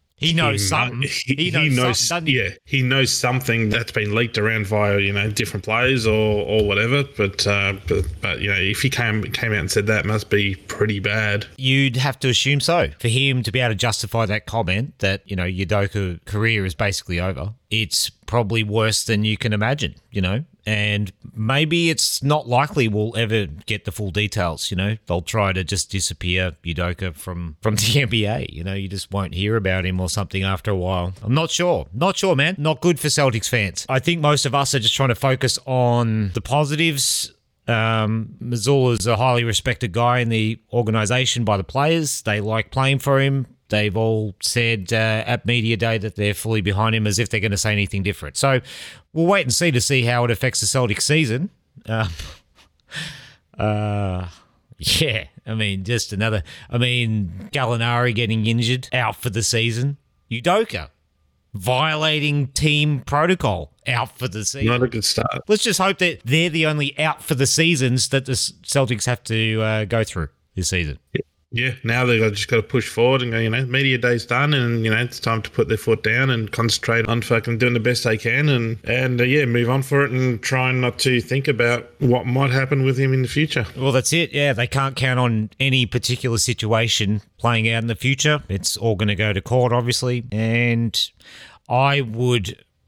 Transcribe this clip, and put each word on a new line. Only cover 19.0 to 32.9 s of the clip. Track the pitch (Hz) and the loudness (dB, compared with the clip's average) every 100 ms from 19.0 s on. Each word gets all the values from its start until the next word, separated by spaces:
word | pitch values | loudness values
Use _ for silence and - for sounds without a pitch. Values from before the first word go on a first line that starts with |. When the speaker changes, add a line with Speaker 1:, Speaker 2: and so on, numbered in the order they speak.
Speaker 1:
than | - 104 | 0 0
you | 107 104 | 0 0
can | 117 | 0
imagine, | 104 110 143 85 - _ | 0 0 -2 -4 -8 _
you | 101 | -4
know? | 92 107 160 _ - | -2 -2 -6 _ -4
And | 107 104 104 104 - - | -2 0 -2 -4 -8 -14
maybe | 113 110 135 156 170 170 | -6 -2 0 2 2 2
it's | 160 - - | 0 -2 -2
not | 139 151 120 | 0 0 2
likely | 120 147 151 113 | 2 2 2 2
we'll | 104 107 113 | 2 0 -2
ever | 113 110 | 0 0
get | 92 76 - 104 | -2 -6 -8 -8
the | - | -6
full | 98 104 | -6 -4
details, | 87 104 110 87 78 - | -2 -2 0 -2 -2 -4
you | 90 | -2
know? | 101 110 - | -2 -4 -2
They'll | 87 | -4
try | 85 113 98 | -2 0 0
to | 92 | 0
just | 85 98 - | -2 -4 -4
disappear | 95 - 87 90 90 92 82 | -4 -4 -4 -2 0 -2 -4
Udoka | 85 82 87 90 92 | -6 -4 -4 -4 -8
from, | 80 - 87 85 78 | -8 -10 -10 -10 -6
from | 113 107 | -2 0
the | 104 139 | 2 2
<laughs> | |
N | 123 | 2
B | 113 | 0
A, | 101 123 - | 0 -2 -6
you | 71 | -8
know? | 90 | -6
You | 98 98 | -6 -6
just | 95 - | -8 -6
won't | 101 92 | -4 -4
hear | 92 101 113 | -2 -2 0
about | 95 92 | 0 0
him | 90 92 | 0 -2
or | 90 | -2
something | 107 95 95 | -2 -4 -2
after | 95 95 - | -2 -2 -2
a | 95 | -2
while. | 90 92 87 92 | 0 -2 -2 -6
I'm | 101 | -2
not | 135 160 | 0 0
sure. | - 175 127 - | 0 0 0 -2
Not | 95 180 - | -2 0 2
sure, | 196 | 2
man. | 139 151 185 | 2 2 0
Not | 151 143 | 0 2
good | - | 2